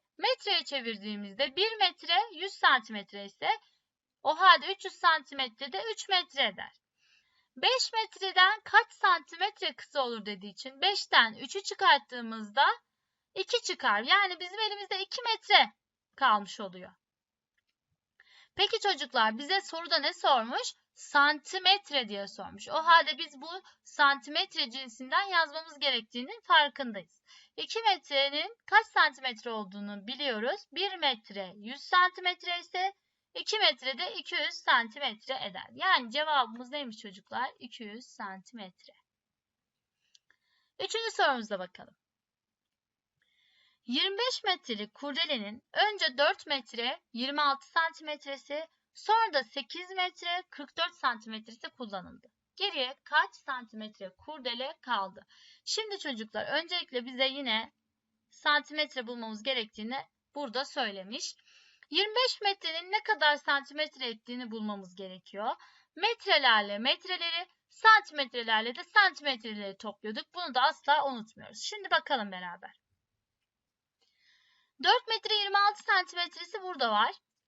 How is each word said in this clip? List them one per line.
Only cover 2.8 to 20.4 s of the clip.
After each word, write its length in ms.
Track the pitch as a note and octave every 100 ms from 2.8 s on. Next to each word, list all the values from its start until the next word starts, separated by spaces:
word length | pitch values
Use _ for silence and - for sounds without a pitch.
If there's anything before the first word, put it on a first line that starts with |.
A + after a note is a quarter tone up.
| A3 G#3+ G3+ G3+ G3+
ise 240 | - D#4 G#4+ - _ _ _ _ _
o 160 | - D#4
halde 340 | F#4 D#4+ D#4
üç 120 | G4 F#4
yüz 80 |
santimetre 800 | - F4 D#4 C4+ B3 A3+ A3 C#4
de 120 | F#4+ A4+
üç 160 | G#4+ -
metre 380 | F#4 F4 C#4 A#3+
eder. 260 | F3+ - _ _ _ _ _ _ _ _ -
Beş 360 | F#4 B4+ -
metreden 680 | A4 A4 - F#4+ F#4 F#4 G#4+
kaç 300 | - G#4 A4
santimetre 800 | - G4+ E4+ C#4+ E4+ G4 - E4+
kısa 280 | C4 - C#4+
olur 240 | B3 A3+ G3+
dediği 260 | G3+ G3+
için 300 | - C4 C4+
beşten 520 | F4+ G4+ - D#4+ A3+
üçü 300 | - C4 G4
çıkarttığımızda 1000 | - G4 F#4 D4 - B3 A3+ A3+ G#3 G#3 E4 A#4 _ _ _ _ _ -
iki 260 | F#4+ A#4+
çıkar. 400 | - F4 B3+ G#3
Yani 380 | B3+ F#4+ G4 F4
bizim 200 | F4+ G4+
elimizde 420 | G#4+ G4+ G4+ F#4+
iki 200 | F#4+ -
metre 520 | A#4+ A4 - F#4 A3 - _ _ _ -
kalmış 440 | C4 G#3+ G3+ -
oluyor. 320 | G3 F3+ F3+ - _ _ _ _ _ _ _ _ _ _ _ _ _ - _ -
Peki 240 | G4+ A4+
çocuklar 580 | G#4 D#4+ C#4+ B3+ A3 A3
bize 240 | C#4+ F#4+
soruda 360 | - E4 E4+ E4
ne 160 | C#4+
sormuş? 600 | F#4 F4 C4